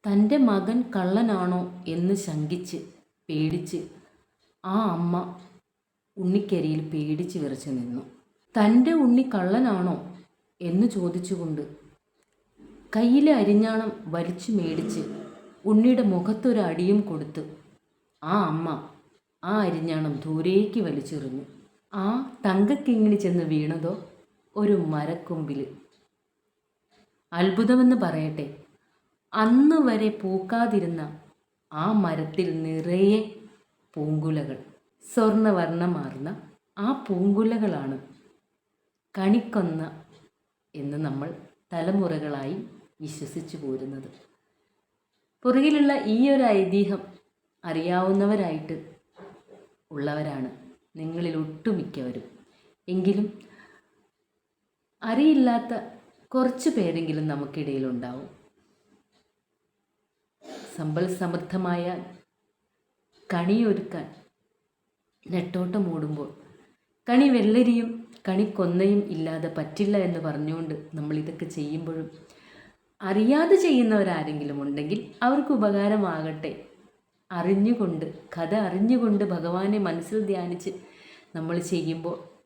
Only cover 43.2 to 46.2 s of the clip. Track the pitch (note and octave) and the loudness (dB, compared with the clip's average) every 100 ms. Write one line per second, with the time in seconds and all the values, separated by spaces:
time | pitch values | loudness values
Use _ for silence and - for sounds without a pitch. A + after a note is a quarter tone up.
43.2 | C#3 E3+ D#3+ D#3 C#3 C3 C#3 C3+ C3+ - | -10 -10 -12 -10 -8 -6 -8 -12 -16 -20
44.2 | _ _ _ _ _ _ _ _ _ _ | _ _ _ _ _ _ _ _ _ _
45.2 | _ _ B3 B3+ D4+ D4+ C#4+ C#4 G#3 A3+ | _ _ 2 4 4 4 4 2 0 4